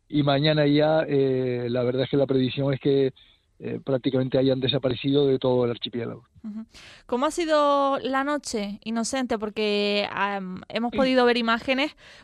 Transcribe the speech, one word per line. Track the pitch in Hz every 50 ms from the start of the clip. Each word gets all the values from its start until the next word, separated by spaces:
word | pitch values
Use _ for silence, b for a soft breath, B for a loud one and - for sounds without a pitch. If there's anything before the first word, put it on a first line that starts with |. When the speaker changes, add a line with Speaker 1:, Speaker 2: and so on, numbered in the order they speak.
| _ - -
Speaker 1:
Y | 147 143
mañana | 143 139 139 147 156 151 151 147 147
ya, | 143 147 147 156 156 160 160 -
eh, | 147 139 135 135 131 127 131 127 123 123 120 120
la | 120 127 120
verdad | 123 127 127 135
es | -
que | - 143
la | 139
predicción | 127 135 131 131 123 - 143 139 139 135
es | 127
que, | - 147 139 139 135 131 - b b b b b b b b -
eh, | - 117 120 117
prácticamente | - - 135 127 - 139 123 131 131 131 - 135
hayan | 131 135 131 131
desaparecido | 127 131 139 131 - 131 123 - - 139 139 143 143
de | 139 135 127
todo | - 131 127 123 123
el | 120
archipiélago. | 117 - - 123 110 120 117 117 117 - - _ _ - -
Speaker 2:
Ujú. | 220 208 220 226 - B B B B B B B
¿Cómo | B 240 240 269 311
ha |
sido | 302 - 349 311 311 302 294 285 285 277 277 269 277 -
la | - 254 269 269 269
noche, | 285 294 285 - - - 220 202 202 202 - -
Inocente? | 220 226 226 226 - - 269 262 240 240 214
Porque, | 220 214 202 - 214 208 208 208 208 202 202 208 202 -
am, | - - 196 202 202 196 190 185 185 190 - -
hemos | - 220 233 240
Speaker 1:
<clears throat> | 233 -
Speaker 2:
podido | 262 262 262 254 247
ver | 240 240 240
imágenes, | 233 226 226 233 - 269 262 254 285 311 - B B B B B